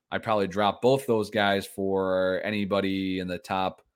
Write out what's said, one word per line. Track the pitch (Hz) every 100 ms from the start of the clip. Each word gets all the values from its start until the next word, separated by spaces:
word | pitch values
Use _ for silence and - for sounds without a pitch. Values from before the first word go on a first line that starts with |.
| _
I'd | 95
probably | 113 107 95
drop | 95 104 -
both | 123 135 -
those | 113 104
guys | 110 101 98 95
for | - 98 95 95 92 92 92
anybody | 104 104 98 98 98 95 95 92
in | 90
the | 87
top, | - 95 92 - _